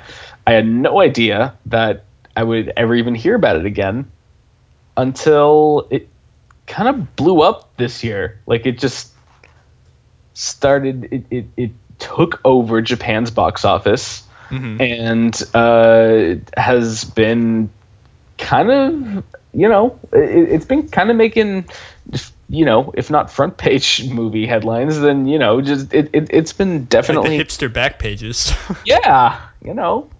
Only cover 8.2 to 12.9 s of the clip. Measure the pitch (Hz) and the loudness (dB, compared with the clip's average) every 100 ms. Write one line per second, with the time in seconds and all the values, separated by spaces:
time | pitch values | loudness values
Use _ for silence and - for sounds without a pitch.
8.2 | 85 - - 117 131 123 135 - - _ | -8 -10 -4 -4 -2 -4 -4 -6 -14 _
9.2 | _ _ _ _ _ _ _ _ _ _ | _ _ _ _ _ _ _ _ _ _
10.2 | _ - - - 139 139 135 131 120 135 | _ -14 -12 -4 0 0 0 -6 -8 -10
11.2 | 113 123 110 - 120 - _ - - - | -8 -10 -8 -8 -8 -10 _ -18 -8 -2
12.2 | 170 - 131 131 113 113 113 | -2 0 2 2 2 0 -2